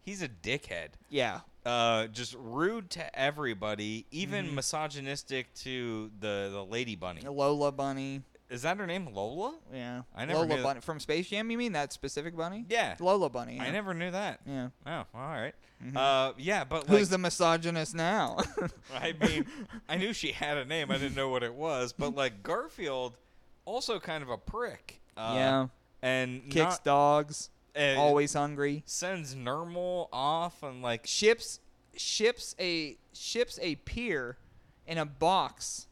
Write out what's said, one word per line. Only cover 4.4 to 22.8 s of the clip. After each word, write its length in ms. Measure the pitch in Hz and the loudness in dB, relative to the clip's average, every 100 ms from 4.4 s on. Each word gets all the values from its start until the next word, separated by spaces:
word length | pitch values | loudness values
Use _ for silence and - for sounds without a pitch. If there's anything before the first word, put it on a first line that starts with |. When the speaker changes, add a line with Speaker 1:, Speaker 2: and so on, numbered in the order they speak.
| 180 | -4
Speaker 2:
Mm-hmm. 80 | |
Speaker 1:
misogynistic 1000 | 143 131 156 156 143 135 139 - 135 127 - | -2 -2 -2 -4 -6 -6 -8 -4 -4 -4 -10
to 540 | 131 127 120 110 110 107 | -6 -4 -2 -4 -6 -6
the, 280 | 107 101 98 | -2 -2 -2
the 120 | 98 | -4
lady 300 | 95 113 123 | -4 -2 -2
bunny. 280 | 98 90 82 | -4 -6 -6
Speaker 2:
Lola 500 | 135 143 139 147 143 | -6 2 2 4 2
Bunny. 500 | 135 139 135 135 135 131 - _ | 0 -4 -2 -6 -8 -10 -20 _
Speaker 1:
Is 140 | 123 | -4
that 140 | 147 190 | -2 -2
her 80 | 190 | -2
name, 220 | 180 165 | -4 -4
Lola? 440 | 98 104 151 226 320 - | -4 -4 -4 -6 -6 -14
Speaker 2:
Yeah. 280 | 127 120 123 123 | -10 -8 -8 -10
Speaker 1:
I 100 | - 135 | -8 -2
never 120 | 165 | 0
Speaker 2:
Lola 100 | 165 | 2
Speaker 1:
knew 80 | 143 | 2
that. 40 | |
Speaker 2:
Bunny. 180 | 127 135 | 0 -2
From 200 | - 156 | -6 -8
Space 280 | - 156 180 | -2 -2 0
Jam, 220 | 208 226 | -4 -2
you 80 | 233 | -2
mean? 140 | 240 | -2
That 200 | 165 143 | 0 -2
specific 440 | - 139 147 160 165 | -4 -6 -6 -6 -6
bunny? 280 | 165 202 175 | -6 -6 -2
Speaker 1:
Yeah. 260 | 226 170 87 | 0 0 0
Speaker 2:
Lola 280 | 175 202 160 | 4 4 4
Bunny, 280 | 123 120 120 | 0 -6 -4
Speaker 1:
I 40 | 123 | -2
Speaker 2:
yeah. 60 | |
Speaker 1:
never 200 | 180 202 | -2 -2
knew 200 | 170 180 | -4 -2
that. 280 | 180 202 120 - | -2 -4 -6 -6
Speaker 2:
Yeah. 220 | 135 123 - - | -6 -6 -8 -8
Speaker 1:
Oh, 180 | 160 104 | -8 -8
all 160 | 110 139 | -10 -8
right. 260 | 147 123 - - _ | -4 -6 -8 -20 _
Speaker 2:
Mm-hmm. 120 | 123 131 | -4 2
Speaker 1:
Uh, 360 | 135 135 135 127 | 6 6 4 0
yeah, 240 | 151 202 | 0 0
but, 240 | 131 160 156 | 0 -4 8
Speaker 2:
Who's 140 | 208 | 8
Speaker 1:
like, 60 | 196 | 8
Speaker 2:
the 100 | 185 | 2
misogynist 760 | 180 - 170 165 165 170 156 165 | 2 4 4 4 2 -2 -2 0
now? 420 | 165 214 135 - 160 - 170 | 2 2 0 0 -2 -2 -4
<laughs> 260 | - - | -6 -10
Speaker 1:
I 180 | 131 - 160 | -4 -4 2
mean, 240 | 202 311 285 302 202 226 - | 2 2 -2 -6 -12 -14 -4
I 80 | 165 | -2
knew 160 | 208 | 0
she 180 | 226 151 | -2 -2
had 260 | - 151 147 | -2 0 -2
a 80 | |
name. 280 | 131 160 143 | -2 -4 0
I 60 | 135 | 0
didn't 180 | 139 135 | 0 0
know 120 | 135 | 0
what 120 | 127 | 0
it 120 | 120 | 0
was. 380 | 123 160 139 123 | -2 -2 0 -2
But, 220 | - 143 | -2 -2
like, 300 | 139 135 104 | 2 0 0
Garfield, 720 | 98 175 311 - | -2 -2 -2 -6